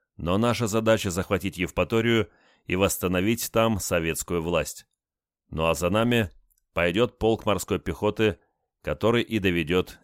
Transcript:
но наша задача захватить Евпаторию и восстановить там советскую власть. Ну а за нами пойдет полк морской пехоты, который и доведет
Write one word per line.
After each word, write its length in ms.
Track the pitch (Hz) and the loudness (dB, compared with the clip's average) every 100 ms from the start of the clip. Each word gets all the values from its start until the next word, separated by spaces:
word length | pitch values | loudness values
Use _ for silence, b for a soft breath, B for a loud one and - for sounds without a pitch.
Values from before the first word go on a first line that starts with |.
| _ - | _ -8
но 200 | 76 95 | -2 0
наша 300 | 120 117 117 | 2 0 -2
задача 440 | 113 110 113 98 | 0 2 2 0
захватить 460 | 87 90 98 95 85 | -4 -2 -2 -2 -4
Евпаторию 720 | 87 - 90 113 113 117 98 b b b b | -4 -2 -2 0 2 2 0 b b b b
и 100 | 90 | 0
восстановить 760 | 95 - 92 90 98 117 - | 0 0 0 0 2 0 -2
там 280 | 113 113 104 | 0 2 0
советскую 640 | - 90 82 76 - 87 | -2 -2 -2 -4 -4 -4
власть. 440 | 82 85 73 - - _ _ _ _ _ - | 0 -2 -2 -8 -20 _ _ _ _ _ -10
Ну 180 | 80 82 | -2 0
а 60 | |
за 160 | 80 87 | 0 0
нами 400 | 104 117 120 104 - _ _ _ | 2 2 2 0 -6 _ _ _
пойдет 440 | - 87 87 120 - | -2 0 2 0 0
полк 280 | 110 110 - | 0 0 0
морской 340 | 95 - 95 | -2 -2 -4
пехоты, 600 | - 80 104 107 110 - _ _ _ _ | -4 -4 -2 2 0 0 _ _ _ _
который 400 | - 76 107 117 | -8 -2 2 2
и 180 | - 110 | 0 0
доведет 600 | 95 87 78 90 90 - | 2 0 2 0 0 -6